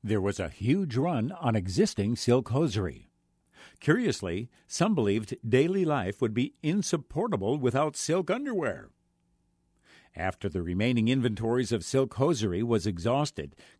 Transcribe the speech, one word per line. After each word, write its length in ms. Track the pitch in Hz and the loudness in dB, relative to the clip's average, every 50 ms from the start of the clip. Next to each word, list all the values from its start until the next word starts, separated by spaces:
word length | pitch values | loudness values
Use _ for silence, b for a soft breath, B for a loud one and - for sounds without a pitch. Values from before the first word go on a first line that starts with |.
| - | -4
there 200 | 101 110 101 92 | -2 0 0 0
was 180 | 101 95 - | 0 -2 -2
a 80 | 90 82 | -6 -6
huge 480 | - - 95 120 156 202 196 147 113 | -6 -4 0 2 2 2 0 0 -2
run 360 | 131 147 180 165 117 107 139 185 | 0 0 0 0 0 -2 -2 -4
on 220 | 170 165 123 113 | -2 -2 0 0
existing 600 | 107 87 95 90 135 220 - - - 98 107 120 | 0 -2 -2 0 0 0 0 0 -2 -2 -2 -2
silk 320 | - - 123 120 131 113 - | -2 2 2 2 2 2 0
hosiery. 640 | 113 139 170 143 95 110 95 80 - - - _ _ _ _ _ _ _ _ _ B B B B B B | 0 0 0 0 0 -2 -2 -4 -6 -10 -18 _ _ _ _ _ _ _ _ _ B B B B B B
Curiously, 720 | - 143 240 247 240 180 117 - 101 87 85 98 120 - b b b | 0 2 2 4 2 0 -2 -2 -4 -4 -4 -4 -6 -8 b b b
some 280 | b - - 170 220 208 | b -2 0 2 2 4
believed 420 | 147 110 101 98 113 107 - - - - | 2 4 2 2 0 0 -4 -10 -8 -2
daily 380 | 113 120 127 147 170 190 196 185 | 2 4 4 4 4 2 2 2
life 380 | 160 147 131 92 92 101 - 127 | 2 0 0 -2 -4 -2 -2 -2
would 100 | 110 107 | 0 0
be 220 | 120 131 147 - _ - | 0 -2 -2 -4 _ -2
insupportable 960 | 151 175 208 180 - - 156 - - - 151 220 233 180 104 95 107 139 151 | 0 0 0 0 0 -2 -2 -4 -6 -4 -4 -2 -2 -2 -2 0 0 0 2
without 360 | 127 123 120 135 156 151 139 | 0 2 2 2 0 0 -2
silk 360 | - - - 160 185 175 - | -4 -2 0 0 0 0 0
underwear. 580 | 202 254 294 277 226 185 151 113 85 - - - _ _ _ _ _ _ _ _ _ _ _ _ _ _ _ _ _ _ b b b b b b b | -2 -2 -2 -4 -4 -2 -2 -2 -4 -6 -12 -18 _ _ _ _ _ _ _ _ _ _ _ _ _ _ _ _ _ _ b b b b b b b
After 320 | 82 87 92 - - - 95 | -4 -4 -4 -4 -4 -6 -4
the 140 | - 92 85 | -2 -2 -2
remaining 460 | 85 87 95 107 123 123 117 110 117 | -2 0 2 2 2 4 4 4 4
inventories 640 | 131 135 120 117 107 104 113 113 120 127 123 - 117 | 2 2 2 0 -2 -2 -2 0 0 0 0 0 -2
of 120 | 101 85 | -2 -2
silk 300 | - - 135 135 107 - | 0 0 0 0 0 0
hosiery 480 | - 135 160 165 110 110 98 87 92 117 | 0 0 2 2 0 0 0 0 0 0
was 240 | 117 117 104 85 | 2 0 2 2
exhausted, 680 | 107 92 85 85 113 127 139 151 - - - 73 69 - B B B B | 0 -2 -2 0 0 0 2 0 -2 -4 -8 -10 -12 -14 B B B B